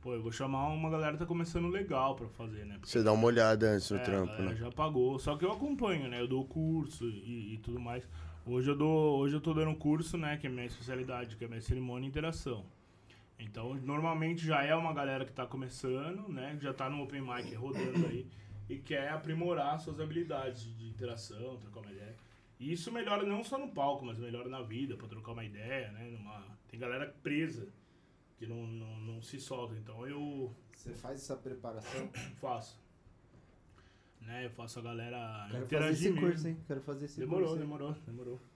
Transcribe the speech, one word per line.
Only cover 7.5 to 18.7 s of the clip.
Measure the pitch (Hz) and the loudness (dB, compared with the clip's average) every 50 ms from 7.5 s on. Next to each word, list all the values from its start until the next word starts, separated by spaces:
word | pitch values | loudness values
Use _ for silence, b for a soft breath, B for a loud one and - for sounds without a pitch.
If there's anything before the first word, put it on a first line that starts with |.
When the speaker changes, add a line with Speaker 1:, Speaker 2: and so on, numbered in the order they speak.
| 110 | -6
Speaker 1:
e | 110 | -6
tudo | 110 - 120 123 | -6 -4 -4 -4
mais. | 123 120 117 123 123 - B B B B B B - | -4 -4 -4 -6 -6 -8 B B B B B B -6
Hoje | - 123 127 127 135 | 0 2 4 4 4
eu | 147 139 | 4 6
dou, | 147 156 160 156 156 151 147 135 | 6 6 8 8 8 8 6 6
hoje | 139 143 143 | 6 4 4
eu | 151 | 2
tô | 151 165 160 | 2 2 4
dando | 156 156 156 156 | 4 4 2 2
curso, | 156 - 151 151 156 170 170 - 175 | 2 6 6 6 6 4 0 -2 -2
né? | 160 151 147 151 | 0 0 -2 -2
Que | 147 139 | -2 -4
é | |
minha | 127 123 123 | -4 -2 -4
especialidade, | 120 113 - 117 123 131 127 131 131 131 123 123 113 107 | -6 -6 -8 -6 -4 -2 -2 -2 -2 -2 -4 -4 -6 -6
que | 110 120 | -8 -8
é | 117 | -6
minha | 117 113 | -6 -6
cerimônia | 110 - 127 127 127 123 120 123 127 135 | 0 0 0 2 2 -2 -2 -2 -4 -4
e | |
interação. | 135 151 151 160 160 - - 143 123 107 95 - - - b b b b b b b b b b _ - | -2 -2 0 0 -2 -2 -2 -4 -4 -4 -6 -12 -16 -20 b b b b b b b b b b _ -12
Então, | 117 107 104 113 113 120 135 | -10 -10 -8 -6 -6 -4 -4
normalmente | 139 127 131 147 147 156 165 160 156 160 160 170 170 165 | -4 -2 -2 0 2 2 2 2 2 2 0 0 0 2
já | 160 156 143 139 | 4 4 6 6
é | 147 156 | 6 6
uma | 165 165 165 156 | 4 4 2 2
galera | 143 143 139 135 131 135 | 2 0 0 0 0 -2
que | 131 - | -4 -4
tá | - 127 | -6 -6
começando, | 120 - 131 131 127 123 - - 131 127 131 143 160 180 202 202 202 | -4 -4 -6 -6 -6 -8 -4 -2 0 0 0 0 -4 -6 -6 -6 -6
né? | 165 131 127 139 151 147 | -6 -6 -6 -6 -6 -6
Que | 139 | -4
já | 139 131 | -4 -4
tá | 135 139 131 | -2 -2 -2
no | 143 147 143 | -2 -2 -4
open | - 143 139 | -4 -4 -6
mic | 135 127 123 123 120 117 - | -4 -4 -4 -4 -4 -6 -6
rodando | 110 120 135 127 - - - - 175 165 156 | -6 -6 -4 -2 -2 -2 0 2 2 2 2
aí | - - - - B B B B B B B - | 2 -4 -6 -8 B B B B B B B -8